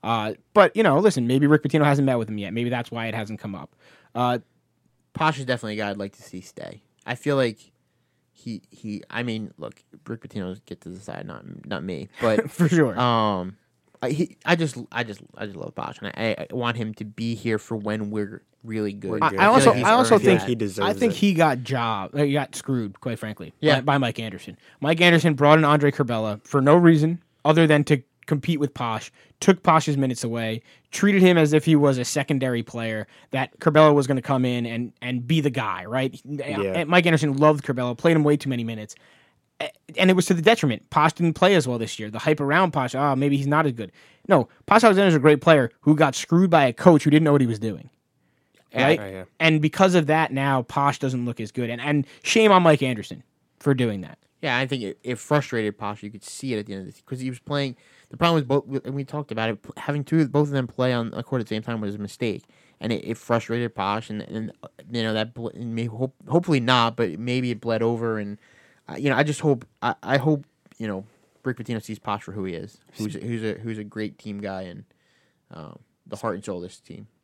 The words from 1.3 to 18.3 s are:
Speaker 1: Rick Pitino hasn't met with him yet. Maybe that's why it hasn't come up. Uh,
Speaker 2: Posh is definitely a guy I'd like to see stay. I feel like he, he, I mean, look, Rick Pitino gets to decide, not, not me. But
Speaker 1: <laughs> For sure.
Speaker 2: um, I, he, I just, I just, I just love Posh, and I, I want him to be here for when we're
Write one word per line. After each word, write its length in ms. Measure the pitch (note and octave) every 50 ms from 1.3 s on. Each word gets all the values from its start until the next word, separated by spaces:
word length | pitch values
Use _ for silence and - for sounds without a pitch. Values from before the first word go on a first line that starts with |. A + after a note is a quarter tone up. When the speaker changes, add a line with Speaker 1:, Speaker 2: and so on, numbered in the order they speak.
| C3 C#3 D3
Speaker 1:
Rick 160 | C#3+ D3+ D3 -
Pitino 200 | D3 - D#3 D3
hasn't 200 | D3 C#3+ C#3+ C#3
met 120 | C3+ B2+
with 100 | A#2+ A2+ G#2
him 80 | G#2+
yet. 160 | G#2 G2+ F2+ G2+
Maybe 160 | A#2 A#2+ A#2+
that's 200 | B2 A#2+ A#2 -
why 160 | - A#2 A2+
it 80 | A2+ G#2+
hasn't 260 | A2+ G#2+ G#2 A2 G2+
come 140 | - G#2+ F#2+
up. 220 | E2+ C#2 - _ _ _ _ _ _ _ _ _
Uh, 240 | A#2 B2 B2 B2 A#2 _ _ _ _ _ _ _ _ _ _ _ _ _ _ _
Speaker 2:
Posh 240 | - D#3+ D#3 D3+ C#3
is 60 | C3+
definitely 280 | B2 B2+ A#2 - G#2+ G#2
a 40 |
guy 120 | G#2+ G#2+ G2+
I'd 60 | G2
like 180 | G2+ G2 G2 _
to 80 | _ -
see 180 | - - F#2+
stay. 400 | F2+ - _ - - - - - _ _ _ _ _
I 100 | - B2
feel 200 | B2+ - D3 C#3+
like 240 | C3+ C3 A#2 G#2 _ _ _ _ _ _ _ _ _ _ _ _ _ _ _ _
he, 280 | _ _ A#2+ A2 - _ _
he, 340 | - _ - A2 G#2 F#2+ - _
I 140 | - A#2 A#2+
mean, 300 | B2 A2 A2 G#2+ - -
look, 260 | - D2+ A#1 - _ _ _ - - _
Rick 140 | - A#2 A2+
Pitino 380 | - G2 - G#2+ F#2 F2+ F#2 G#2+ _
gets 180 | _ G#2 _ -
to 60 | E2+
decide, 360 | F2+ F#2 G2+ - - G1+ -
not, 160 | - - G#1+ - - - - -
not 180 | - G2+ D#2 D#2
me. 260 | F#2+ F2+ C#2+ - - _ -
But 280 | - A2+ G#2+ G#2+ - -
Speaker 1:
<laughs> 0 |
For 160 | - - F3
sure. 300 | D3 F3 E3+ D3+ B2 F#2 G#2+
Speaker 2:
um, 580 | B2 B2 A#2 A2+ A2 G#2+ G2+ F#2 F2+ F#2 G2 _ _ _ _ _ _ _ _ _
I, 80 | - B2+
he, 260 | D3+ C#3+ F3 - - _ _
I 100 | D3+ F3
just, 220 | E3 E3 C#3+ - B2 A#2 _
I 120 | - A#2 A#2+
just, 180 | A2+ G2+ - - - _
I 80 | - G#2
just 120 | G#2 F#2+
love 180 | E2 - - -
Posh, 240 | - - - - -
and 60 | - G2+ -
I, 300 | - A2+ A2+ G2+ - - -
I 40 | -
want 220 | B2 A#2+ A#2+ A#2
him 160 | B2 A2 A2 G#2+
to 100 | - G#2+
be 300 | G#2 G#2 - A#2 A#2 A#2
here 240 | A2 - A#2 A2 G#2+
for 160 | - - A#2
when 320 | G#2+ G#2 G#2+ G#2+ G#2+ G#2+ G#2
we're 320 | G#2+ G#2+ G#2 G2